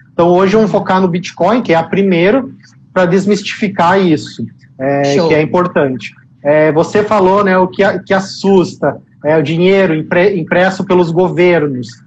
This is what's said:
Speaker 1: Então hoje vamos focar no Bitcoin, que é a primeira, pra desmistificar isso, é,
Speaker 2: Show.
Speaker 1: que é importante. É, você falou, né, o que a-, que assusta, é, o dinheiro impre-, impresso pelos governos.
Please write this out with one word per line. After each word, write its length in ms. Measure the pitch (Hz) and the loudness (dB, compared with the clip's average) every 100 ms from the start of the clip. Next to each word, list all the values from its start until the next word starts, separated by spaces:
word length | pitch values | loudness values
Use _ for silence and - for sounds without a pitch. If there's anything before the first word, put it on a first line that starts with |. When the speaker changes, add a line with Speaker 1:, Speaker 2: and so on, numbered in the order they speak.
| _ | _
Speaker 1:
Então 160 | - 170 | 0 2
hoje 260 | 180 190 | 4 2
vamos 160 | 220 214 | 2 2
focar 300 | 196 185 185 | 0 0 0
no 80 | 185 | 0
Bitcoin, 540 | 175 - - 170 247 | -2 -8 -4 -2 0
que 100 | - | 0
é 40 | 165 | 0
a 60 | |
primeira, 640 | 165 175 196 175 180 254 - - - - - | 0 -2 0 2 2 0 -4 -14 -20 -20 -8
pra 140 | - 180 | -2 0
desmistificar 920 | 190 196 196 - - 208 196 170 196 | 2 0 -2 -4 -6 -6 0 0 2
isso, 460 | 185 151 - - 117 - _ - | 2 0 -4 -12 -14 -14 _ -8
é, 380 | 135 143 139 143 | -4 -2 0 0
Speaker 2:
Show. 120 | 165 | 2
Speaker 1:
que 60 | |
é 80 | 156 | 0
importante. 720 | 151 180 175 175 143 127 - - _ _ | 0 -2 -2 0 -2 -4 -12 -20 _ _
É, 280 | 143 151 156 | 0 2 2
você 300 | 151 165 208 | 2 0 0
falou, 400 | 208 214 185 196 | 0 2 2 2
né, 140 | 196 185 | 2 2
o 100 | 185 | 0
que 160 | - | 0
a-, 160 | 196 190 | -2 -2
que 140 | - | -2
assusta, 840 | 196 196 - 196 196 156 - 147 135 - _ | -4 -4 -4 2 2 2 -2 -4 -6 -12 _
é, 120 | 147 160 | -2 0
o 40 | |
dinheiro 520 | 143 165 180 196 185 | 0 0 2 2 2
impre-, 440 | 156 156 175 196 202 | -2 -2 0 2 0
impresso 460 | 160 175 185 190 | -2 0 0 -2
pelos 260 | 190 180 165 | 0 0 0
governos. 800 | 170 185 151 180 165 147 127 120 - | 0 -2 2 2 2 0 -6 -10 -16